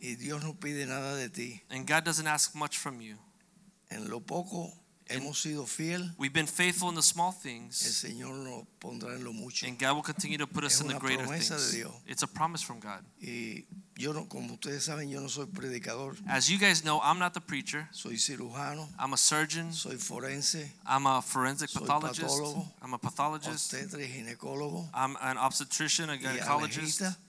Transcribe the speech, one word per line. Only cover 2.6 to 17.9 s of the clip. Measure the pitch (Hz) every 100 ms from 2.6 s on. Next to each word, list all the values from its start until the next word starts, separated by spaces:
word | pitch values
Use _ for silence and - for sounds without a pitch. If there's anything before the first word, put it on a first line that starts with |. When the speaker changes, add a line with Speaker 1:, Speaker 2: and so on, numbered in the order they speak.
| 147 -
Speaker 2:
from | 147 123
you. | 110 107 - _ _ _ - _ _
Speaker 1:
En | 110 113
lo | 117
poco | - 160 180 175 170 - _ _ -
Speaker 2:
And | 127
Speaker 1:
hemos | 139 147
sido | 160 147 123
fiel. | - 160 180 180 170
Speaker 2:
we've | 139
been | 147 151
faithful | - 180 175 180
in |
the | 165
small | - 170 175
Speaker 1:
El | 190
Speaker 2:
things. | 139 117 120 -
Speaker 1:
Señor | 120 110 131 117 127 135
nos | 131 120 - _
pondrá | - 117 120 127
en |
lo | 120
mucho. | 113 120 - 123
Speaker 2:
And | 123
God | 135
will | 147
continue | 151 147 147 151
to | 147
put | -
us | 143
Speaker 1:
Es | -
Speaker 2:
in | 147
the |
Speaker 1:
una | 135
Speaker 2:
greater | 131 131
Speaker 1:
promesa | 127 160 - 151
de |
Speaker 2:
things. | 127
Speaker 1:
Dios. | 117 113 - -
Speaker 2:
It's | 131
a | 139
promise | 147 160 170
from | - 117
God. | 104 95 95 -
Speaker 1:
Y | 120 123 113 - - - - -
yo | 135
no, | 151 -
como | 135 120
ustedes | - - 139
saben, | 139 151 143
yo | 139
no | 139
soy | 135 143
predicador. | 190 131 123 110 117 135 - -
Speaker 2:
As | 135 139
you | 190
guys | 196 165
know, | 156 151
I'm | 135 175
not | 180
the | 175
preacher. | - 143 123 147 156